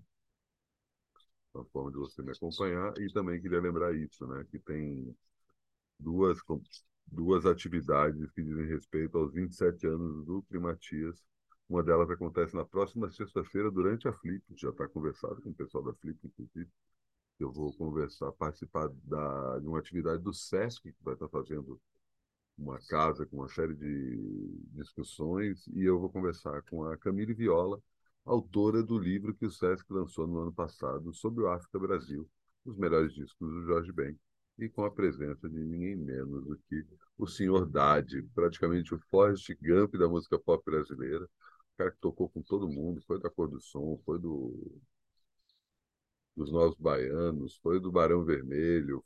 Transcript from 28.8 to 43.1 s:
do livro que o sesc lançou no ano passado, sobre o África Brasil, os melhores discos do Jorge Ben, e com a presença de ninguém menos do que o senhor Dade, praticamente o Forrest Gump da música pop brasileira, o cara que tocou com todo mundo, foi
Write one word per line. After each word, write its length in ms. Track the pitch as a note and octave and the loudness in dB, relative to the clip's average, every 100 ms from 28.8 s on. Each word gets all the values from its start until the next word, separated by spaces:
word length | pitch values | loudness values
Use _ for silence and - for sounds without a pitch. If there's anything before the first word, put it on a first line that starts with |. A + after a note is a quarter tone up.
do 160 | A2+ A2+ | 2 0
livro 360 | F2 G2 G#2 | 2 0 -2
que 100 | G2+ | -4
o 60 | A2+ | -4
sesc 340 | - F2+ F#2 - | 0 0 0 -2
lançou 340 | F#2+ F2 - E2 | -4 -4 -4 -2
no 120 | E2+ | -2
ano 140 | E2+ | -4
passado, 580 | E2+ D#2+ - C#2 C#2 E2 | -4 -6 -4 -6 -4 -6
sobre 320 | D#2+ A2 A#2 | -6 -4 0
o 40 | G2+ | 0
África 300 | F2 E2+ F#2+ | 0 -4 -4
Brasil, 480 | F#2+ F#2 B1 C#2+ D#2 _ _ _ | 0 -2 -2 -10 -10 _ _ _
os 100 | - G2+ | -14 -2
melhores 340 | F2+ D#2+ D#2+ | 4 4 4
discos 400 | C#2 C#2 - D#2+ | 0 -14 -8 -6
do 100 | E2 E2+ | -4 0
Jorge 260 | E2+ E2+ | 0 0
Ben, 260 | E2 C#2 D2+ _ _ _ - | -4 -4 -6 _ _ _ -10
e 120 | A2+ | -8
com 160 | - G2+ | -2 -4
a 40 | |
presença 600 | - F#2+ C2+ D2 C#2+ D#2+ | 2 2 2 -4 -4 -6
de 80 | D#2+ | -6
ninguém 380 | D#2+ E2+ F2+ G2 | -4 -4 -4 -4
menos 500 | C#2+ C2 C2+ C#2+ C2+ | -4 -4 -4 -6 -6
do 100 | D2+ _ | -10 _
que 160 | D#2 D#2 - _ _ | -6 -6 -16 _ _
o 80 | F#2+ | -6
senhor 400 | - F#2+ F#2+ F2 | 0 4 4 4
Dade, 560 | C#2+ C#2+ D2 C2 C2+ - | 4 6 6 4 -6 -4
praticamente 600 | - E2+ E2+ E2+ F2 E2+ | 2 2 2 2 2 0
o 40 | E2 - | -6 2
Forrest 440 | F#2+ G2+ G2 - E2+ | 6 6 6 -4 -6
Gump 340 | D2+ F2 G#2 G2 | 6 6 6 4
da 100 | E2+ | 4
música 300 | E2+ E2 D#2+ | 4 0 0
pop 260 | - D#2+ | 4 2
brasileira, 600 | - D#2 D2 C#2 B1+ D#2+ F2 | 4 0 0 -6 -4 -4 -6
o 500 | _ - - _ - | _ -20 -20 _ -2
cara 140 | F2+ | -2
que 100 | - | 0
tocou 260 | F2 - F2+ | -4 0 -2
com 100 | E2 | -2
todo 260 | D2+ G2 F#2+ | -2 -2 0
mundo, 360 | C#2+ E2 F2 | -2 -4 -4
foi 140 | - | -4